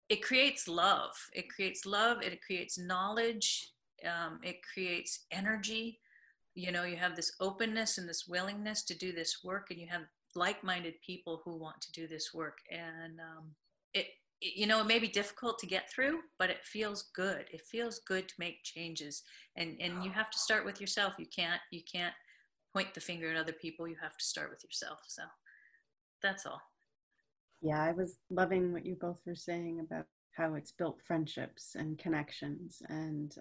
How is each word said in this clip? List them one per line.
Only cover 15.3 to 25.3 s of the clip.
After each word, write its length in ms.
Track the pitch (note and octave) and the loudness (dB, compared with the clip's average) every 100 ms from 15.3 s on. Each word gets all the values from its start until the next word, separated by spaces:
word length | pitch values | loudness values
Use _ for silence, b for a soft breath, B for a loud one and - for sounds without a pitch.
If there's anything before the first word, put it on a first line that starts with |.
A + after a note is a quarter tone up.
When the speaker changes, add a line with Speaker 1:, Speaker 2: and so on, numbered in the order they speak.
| - A#3+ A#3 | -2 -2 -2
Speaker 1:
to 60 | F#3+ | 0
get 240 | F#3+ - | 0 0
through, 300 | - C4+ E4 - - | 0 2 2 -2 0
but 120 | F#3 | 2
it 120 | - | 2
feels 480 | - G#3 G#3+ G3+ - | -4 -2 -2 -2 -6
good. 320 | - F#3+ D#3+ - | 0 0 0 -4
It 100 | E3 | -12
feels 380 | - A3+ A#3 A3 | -8 -4 -4 -4
good 280 | - F#3+ F#3+ | 0 0 0
to 60 | - | -4
make 240 | E3+ E3 | -6 -6
changes. 600 | - - E3+ D#3+ D3 - - B B - | -10 -6 -6 -6 -6 -8 -10 B B -6
And, 200 | E3 D#3+ | -4 -2
and 240 | F3 F3+ | -2 -2
you 60 | F#3 | -2
have 200 | F#3+ A3 | 0 0
to 80 | - | 0
start 260 | - G#3+ | 2 4
with 160 | G3 G3+ | 2 -4
yourself. 340 | G3 - G3 F#3 | -2 2 2 0
You 80 | D#3+ | -8
can't, 260 | - E3+ F3 - | -2 0 0 -4
you 100 | E3+ - | -12 -6
can't 240 | F3+ F3 - B B B _ _ | -2 -2 -4 B B B _ _
point 180 | F#3+ F#3+ | -2 0
the 80 | - | -4
finger 300 | - E3+ D#3+ | -6 -2 0
at 60 | D#3+ | 2
other 160 | D#3+ | 0
people. 360 | D#3+ E3 D#3+ E3 | -2 -6 -6 -6
You 80 | D#3+ | -6
have 140 | D#3 - | -8 -4
to 80 | |
start 260 | - - D3+ | -2 -2 -4
with 140 | - | -8
yourself. 360 | - - - - - | -8 -6 -4 -8 -10
So 160 | - D#3+ | -10 -10